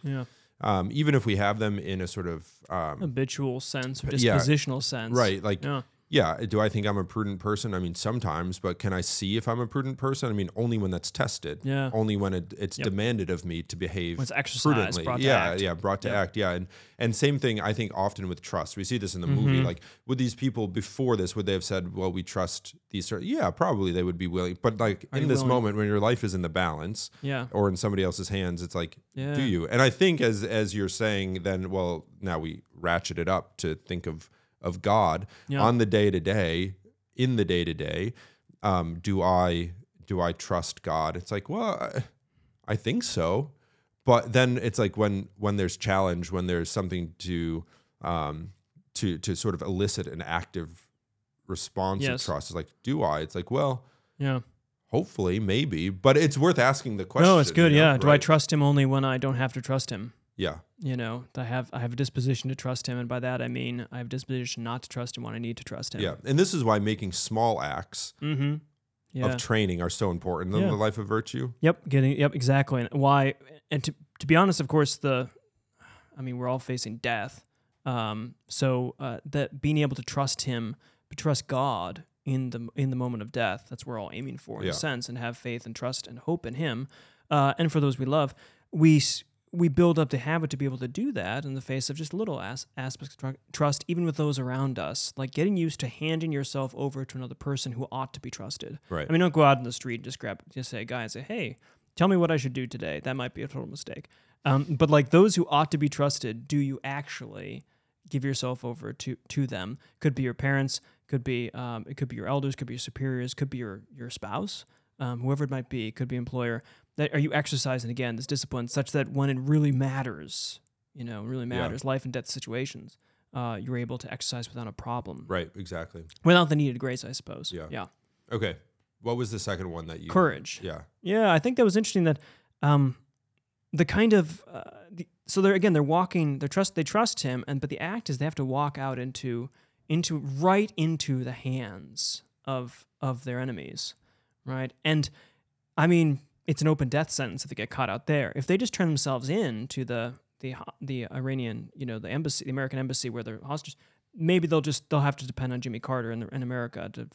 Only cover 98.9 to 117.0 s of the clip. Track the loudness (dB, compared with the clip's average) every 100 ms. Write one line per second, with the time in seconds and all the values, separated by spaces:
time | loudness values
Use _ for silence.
98.9 | -4 2 4 6 8 8 6 2 -8 -6
99.9 | -8 -8 -10 -8 -10 -12 -10 -8 -8 -6
100.9 | -6 -6 -10 -8 -6 -6 -8 _ _ _
101.9 | 2 6 6 6 2 0 -4 -6 -6 -6
102.9 | -6 -4 -4 -6 -8 -10 -8 -10 -12 -12
103.9 | -14 -16 _ _ _ 2 4 2 2 6
104.9 | 6 8 8 8 6 2 2 2 2 0
105.9 | 2 0 0 -6 -8 -2 0 0 -2 -6
106.9 | -8 -8 -12 -12 -12 -12 -12 -16 _ _
107.9 | _ -6 -2 -2 -2 -2 -4 -8 -8 -10
108.9 | -10 -8 -8 -6 -2 -2 -2 -8 -10 _
109.9 | _ -2 0 -2 -2 0 2 0 -2 -10
110.9 | _ _ -4 -2 -2 -4 -6 -8 -8 -10
111.9 | -6 -6 -4 -2 -2 -2 -4 -8 -8 -10
112.9 | -6 -4 -4 -6 -4 -4 -4 -8 -12 -16
113.9 | -16 -12 -12 -8 -6 -6 -8 -14 _ _
114.9 | -8 -6 -2 -2 0 -2 -4 -6 -6 -4
115.9 | -4 -4 -4 -4 -4 -2 -4 -8 _ _
116.9 | -4